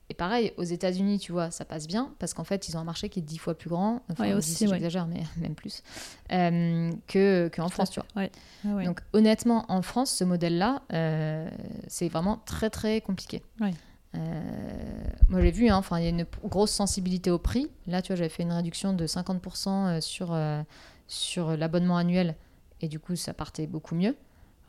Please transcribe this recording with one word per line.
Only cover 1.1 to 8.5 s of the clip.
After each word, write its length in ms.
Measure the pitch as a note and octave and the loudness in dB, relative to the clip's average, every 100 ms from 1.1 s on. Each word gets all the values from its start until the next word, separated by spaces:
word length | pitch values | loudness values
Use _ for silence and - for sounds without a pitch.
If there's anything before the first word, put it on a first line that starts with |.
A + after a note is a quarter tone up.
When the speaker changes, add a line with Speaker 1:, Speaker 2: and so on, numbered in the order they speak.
| G3+ | 0
Speaker 1:
tu 120 | - | -2
vois, 200 | F3 E3 | -4 -4
ça 120 | - | -6
passe 220 | - D#3+ D3+ | -8 -8 -4
bien, 260 | G#3 C#4 - | -4 -4 -6
parce 160 | E3 | -8
qu'en 100 | - | -6
fait, 260 | E3 G3 - | -4 -4 -4
ils 60 | D#3+ | -6
ont 40 | |
un 40 | |
marché 260 | E3 E3 G#3 | -6 -6 -6
qui 100 | F#3 | -6
est 20 | |
dix 160 | D3+ D#3+ | -6 -8
fois 180 | - E3 | -6 -6
plus 140 | D#3 | -4
grand, 320 | E3+ G#3 A#3+ - | 0 0 0 -4
enfin, 120 | E3 | -2
Speaker 2:
Ouais, 60 | G3+ | 0
Speaker 1:
dix, 60 | G3 | 0
Speaker 2:
aussi, 260 | D#3 E3 G#3 | 0 2 2
ouais. 60 | |
Speaker 1:
j'exagère, 340 | F3+ E3 F3+ E3 | 2 0 -2 -4
mais 160 | F3 D#3 | -4 -6
<laughs> 80 | E3+ | -6
même 160 | D#3+ | -6
plus, 300 | D3+ - - - - - - - | -6 -10 -14 -16 -16 -16 -14 -2
euh, 600 | F3+ F3 E3+ E3+ E3 E3 E3 - | 2 4 4 2 2 0 -4 0
que, 440 | F#3+ G3 F#3 E3+ | 4 6 6 2
que 120 | - | 0
en 40 | E3+ | -4
Speaker 2:
Tout 60 | |
à 20 | - | 0
Speaker 1:
France, 140 | F#3 | -2
Speaker 2:
fait. 40 | |
Speaker 1:
tu 60 | - | -4
vois. 240 | - G3+ | -8 -6
Speaker 2:
Ouais. 80 | F#3+ - - | -6 -8 -20